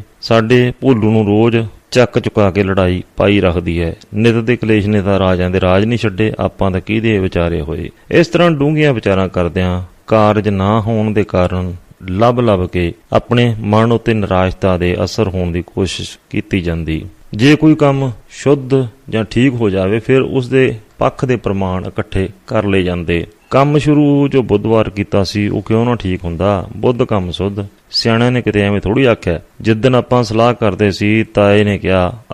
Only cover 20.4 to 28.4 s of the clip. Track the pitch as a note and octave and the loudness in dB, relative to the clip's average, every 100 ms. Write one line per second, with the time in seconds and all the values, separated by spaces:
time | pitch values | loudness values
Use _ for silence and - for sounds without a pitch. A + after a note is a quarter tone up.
20.4 | B2 C3 B2 A2+ - - B2 - B2+ A#2+ | 0 0 0 -2 -12 -4 -4 -2 -2 -2
21.4 | - G2 F#2 F#2 G2 - - F#2+ F#2+ - | -2 -4 -4 -4 -6 -8 -6 -4 -4 -6
22.4 | - A2+ G2+ F#2+ F2+ F2 E2 E2+ - - | -6 -2 0 0 0 -4 -2 -2 -4 -12
23.4 | - C3 C#3+ D3 D3 D3 C#3+ C#3+ C#3 C3+ | -2 2 2 2 2 2 4 2 2 0
24.4 | G2+ G#2 A2 A2 G#2+ G2+ G2+ G2+ F#2 G#2 | 0 0 2 0 0 -4 -2 -2 -2 -2
25.4 | G#2 G2 G2+ A2 A#2+ A#2 F#2+ F2+ F2 E2 | -2 -2 -2 0 0 -2 -4 -4 -6 -2
26.4 | G2 G2 - G2+ A#2+ A#2+ - G#2 F2+ - | -2 -2 -4 -4 -4 -2 -2 -2 -4 -4
27.4 | G2 G2+ G2 _ _ - A#2 A2+ A#2+ B2 | -6 -6 -10 _ _ -4 0 2 2 0